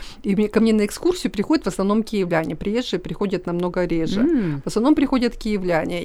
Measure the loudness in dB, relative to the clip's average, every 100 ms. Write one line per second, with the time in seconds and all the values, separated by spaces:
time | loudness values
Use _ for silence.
0 | -14 -8 -2 2 2 4 4 4 2 0
1 | 0 0 -2 -4 0 0 0 -2 0 0
2 | 0 -2 0 0 -2 -4 -2 -2 -2 -6
3 | -6 -4 -2 -2 -2 -2 -2 0 0 0
4 | 0 2 2 2 0 -2 -2 2 4 4
5 | 4 2 0 -2 -2 -2 0 0 0 -4